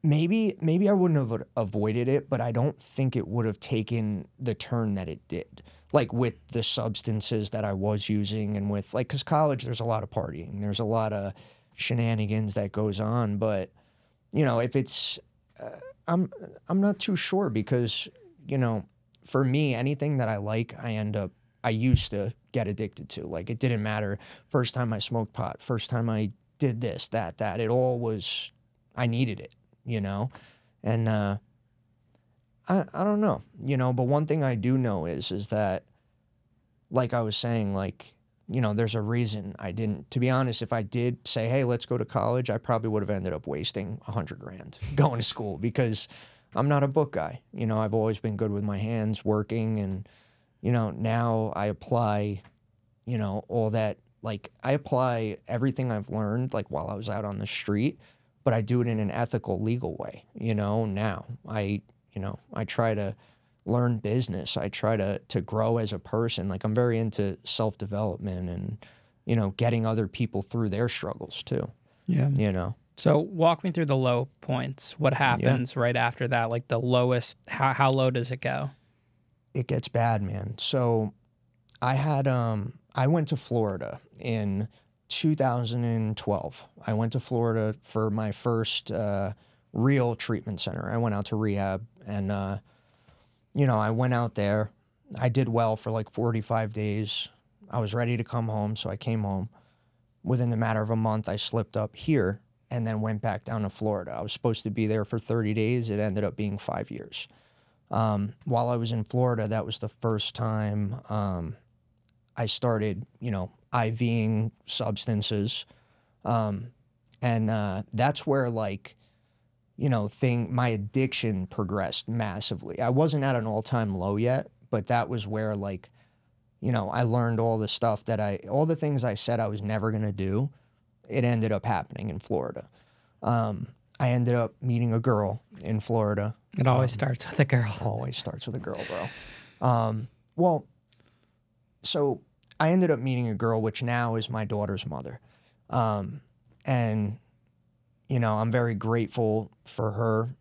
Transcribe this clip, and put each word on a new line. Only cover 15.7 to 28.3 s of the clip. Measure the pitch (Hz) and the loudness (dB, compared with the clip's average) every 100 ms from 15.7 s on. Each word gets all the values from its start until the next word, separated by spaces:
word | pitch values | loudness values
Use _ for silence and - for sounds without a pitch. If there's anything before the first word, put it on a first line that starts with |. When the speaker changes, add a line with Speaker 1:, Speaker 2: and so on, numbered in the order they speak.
| - 523 - - | -14 -18 -12 0
Speaker 1:
I'm, | 170 185 - - - - | 2 0 -4 -16 -18 -2
I'm | 185 | 2
not | 202 202 | 4 2
too | - 180 | 0 0
sure | - 190 185 | 2 2 2
because, | 110 101 123 117 - - - - - - | 0 2 2 2 -2 -6 -12 -20 -18 -4
you | 135 | 0
know, | 120 110 - _ _ - | 2 0 -6 _ _ -20
for | - 131 | -2 2
me, | 135 139 147 | 4 4 2
anything | 117 131 139 147 139 | 2 0 0 0 0
that | 110 | 0
I | 104 | 0
like, | 101 110 117 - | -2 -2 -2 -6
I | 120 | -6
end | 110 107 104 | -2 -2 -2
up, | 92 _ _ _ | -4 _ _ _
I | 113 | -2
used | 110 127 131 - | 2 4 4 2
to | 101 101 - _ | -2 -2 -6 _
get | - 107 | -4 -2
addicted | 98 101 - - | -2 -6 -8 -12
to. | - | -10
Like, | 76 82 92 | -8 -8 -6
it | 117 | -2
didn't | 131 113 | 0 0
matter. | 107 107 104 101 - - _ | 0 -2 -2 -6 -10 -20 _
First | 139 123 | 0 0
time | 123 120 | -2 -2
I | 110 | -2
smoked | - 117 110 | -2 -2 -4
pot, | - 92 - | -4 -6 -6
first | - 117 - | -4 -4 -2
time | 120 117 | -2 0
I | 107 104 - _ _ | 0 -2 -6 _ _
did | 139 113 | -2 0
this, | 117 - - | -4 -4 -4
that, | 110 85 - | -2 -4 -2
that, | 104 98 | -2 0
it | 110 | 2
all | 123 127 120 | 2 2 0
was, | 117 107 - | -2 -2 -4